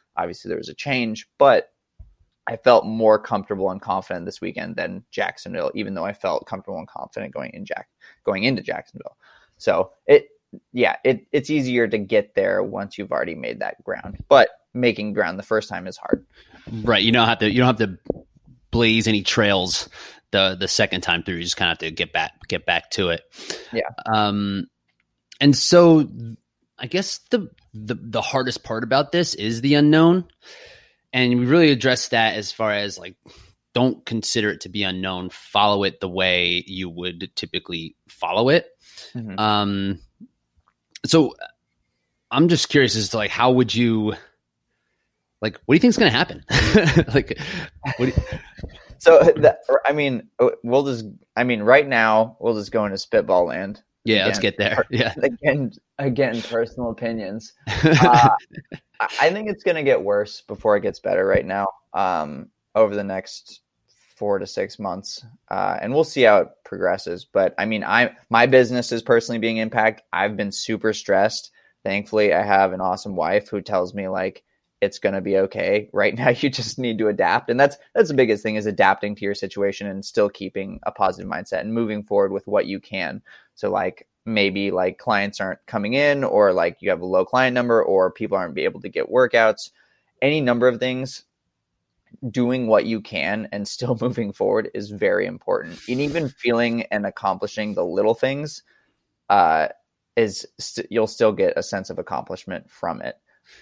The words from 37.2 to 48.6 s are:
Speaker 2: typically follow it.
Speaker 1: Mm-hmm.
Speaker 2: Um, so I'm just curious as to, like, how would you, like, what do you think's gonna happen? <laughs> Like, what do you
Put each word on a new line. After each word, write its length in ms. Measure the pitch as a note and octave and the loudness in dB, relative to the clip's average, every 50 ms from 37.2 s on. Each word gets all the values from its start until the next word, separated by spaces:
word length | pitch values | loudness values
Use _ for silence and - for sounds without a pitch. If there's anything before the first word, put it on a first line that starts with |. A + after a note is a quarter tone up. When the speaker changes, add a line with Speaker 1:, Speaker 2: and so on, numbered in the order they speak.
| F#2+ - - | -14 -12 -10
Speaker 2:
typically 640 | - - D#2+ - F#2 - - F2+ E2 E2 D#2 - _ _ _ | -12 -10 -8 -8 -10 -8 -8 -10 -10 -10 -12 -16 _ _ _
follow 400 | - - - E2 F2 G#2 A#2 C3 | -12 -10 -8 -4 -2 0 2 2
it. 200 | D3+ E3+ - - _ _ _ - - - - - - | 2 2 0 -4 _ _ _ -20 -20 -20 -20 -16 -14
Speaker 1:
Mm-hmm. 240 | B2 A2+ G#2+ F#2+ G2 | -14 -12 -10 -6 -2
Speaker 2:
Um, 640 | G#2+ G#2+ G#2 G#2 G#2 G2+ G2+ G2 G2 G2 F#2+ F2+ - _ _ _ - _ _ _ _ _ _ _ _ _ _ _ _ _ _ - - | 0 0 2 2 0 0 -2 -2 -4 -4 -6 -8 -10 _ _ _ -20 _ _ _ _ _ _ _ _ _ _ _ _ _ _ -12 -4
so 280 | - - E3 C#3+ - - - - - _ _ _ _ _ _ _ _ _ _ _ _ _ _ _ _ | 2 4 4 4 2 -2 -10 -18 -20 _ _ _ _ _ _ _ _ _ _ _ _ _ _ _ _
I'm 180 | A#2 C3 D#3+ F3 | 0 2 4 4
just 220 | F3 C#3 - - | 4 2 0 2
curious 260 | - D3 C3 A2+ - | 2 4 4 4 2
as 140 | A2 G#2 - | -2 -2 -2
to, 80 | - A2 | -2 -2
like, 120 | G#2 G2 | -4 -4
how 220 | - - A#2+ B2+ | 0 2 4 4
would 240 | B2+ B2+ B2 G#2+ - | 4 4 2 2 2
you, 400 | A2+ A#2+ A#2 A2+ A2 G#2+ G#2+ G#2+ - - _ _ _ _ _ _ _ _ _ _ _ _ _ _ _ _ _ _ _ _ _ _ _ | 0 2 2 2 0 0 -2 -4 -6 -12 _ _ _ _ _ _ _ _ _ _ _ _ _ _ _ _ _ _ _ _ _ _ _
like, 180 | G#2 G#2+ - - _ | -6 -6 -6 -8 _
what 80 | - C#3 | 2 4
do 20 | |
you 40 | D#3+ | 6
think's 180 | - B3 G#3+ - | 6 4 4 4
gonna 140 | A3 D#3 | 2 2
happen? 320 | - B2+ F3+ - - - - - | 4 2 -2 -2 -4 -14 -8 -2
<laughs> 640 | - - - - - G#3+ - D#3 - E3 D#3+ - A2 | 0 0 2 4 4 4 4 6 4 2 2 4 0
Like, 240 | C#3+ - - - - - - - F3+ - - - - - C#3 - - | 0 0 0 -8 -10 -10 -10 -10 -10 -12 -12 -16 -10 -8 -8 -4 -2
what 80 | A#2+ | -2
do 80 | C3 - | 0 0
you 220 | - - - - - - - _ - | -2 -4 -4 -10 -12 -12 -16 _ -18